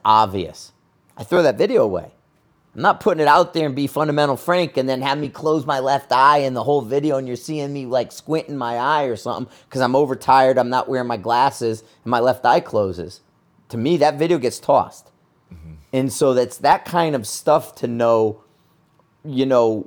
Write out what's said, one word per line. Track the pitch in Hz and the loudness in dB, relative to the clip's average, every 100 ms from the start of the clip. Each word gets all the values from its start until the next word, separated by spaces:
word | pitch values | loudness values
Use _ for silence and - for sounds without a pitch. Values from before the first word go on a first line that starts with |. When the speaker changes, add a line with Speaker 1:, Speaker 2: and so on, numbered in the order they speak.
| 110 | 4
Speaker 1:
obvious. | 107 107 98 80 - - _ _ _ _ - | 4 4 0 -6 -10 -20 _ _ _ _ -18
I | |
throw | 107 180 | -2 2
that | 151 104 | 2 2
video | 208 233 | 0 2
away. | 113 90 78 _ _ _ _ _ _ | 0 -2 -8 _ _ _ _ _ _
I'm | - | -4
not | 180 196 | -2 0
putting | 214 160 | 0 2
it | 147 | 4
out | 151 175 | 4 4
there | 170 | 0
and | 156 | -4
be | 131 139 | -2 -4
fundamental | 139 151 147 147 127 | -2 -2 0 0 -2
Frank | - 180 170 - | -2 -2 0 -2
and | 131 | -4
then | 131 | -4
have | 135 143 | -4 -4
me | 143 | -6
close | - 156 160 | -6 -2 -2
my | 139 135 | -2 -4
left | 131 139 - | -2 -2 0
eye | 123 135 147 | 4 6 4
in | 135 | 2
the | 127 | -2
whole | 117 147 | 0 0
video | 110 139 151 135 | 0 -2 -2 -2
and | 131 | -4
you're | |
seeing | 120 - 151 143 | -10 -8 -8 -8
me, | 143 127 | -8 -4
like, | 127 117 | -2 -4
squinting | - - 156 - 143 | -10 -6 -6 -6 -8
my | 120 120 | -6 -2
eye | 131 151 | 0 0
or | 139 110 | -2 -4
something | 123 98 123 - _ | -6 -8 -10 -16 _
'cause | 131 | -2
I'm | 123 135 | 0 2
overtired, | 143 131 - 131 131 127 | 0 -2 2 4 6 4
I'm | 120 | 0
not | 127 - | -2 -2
wearing | 131 120 | -4 -4
my | 113 | -6
glasses, | 98 117 135 - 117 110 - _ | -2 0 0 0 -6 -6 -12 _
and | 117 | -2
my | 120 | 0
left | 120 - | 2 2
eye | 123 160 | 2 2
closes. | 170 110 95 87 78 - _ _ _ _ _ | 2 -2 -2 -6 -12 -16 _ _ _ _ _
To | 117 | -6
me, | 127 170 | -2 2
that | 147 143 | 2 2
video | 160 170 | 0 0
gets | 120 - | -2 -4
tossed. | - 135 - - _ _ _ _ _ | 0 2 0 -8 _ _ _ _ _
Speaker 2:
Mm-hmm. | 87 80 78 _ | -20 -20 -20 _
Speaker 1:
And | 135 131 | -4 -2
so | - 143 | 0 0
that's | 127 120 - | 2 -2 -2
that | 139 185 | 0 0
kind | - 175 165 139 | 0 -2 -2 -2
of | 104 | -6
stuff | - - 151 - - | -6 0 0 0 -8
to | 123 | -8
know, | 117 117 113 110 107 _ _ _ _ _ _ _ _ | -2 2 2 0 -4 _ _ _ _ _ _ _ _
you | 156 131 135 | -8 -4 2
know, | 127 117 107 | 4 4 0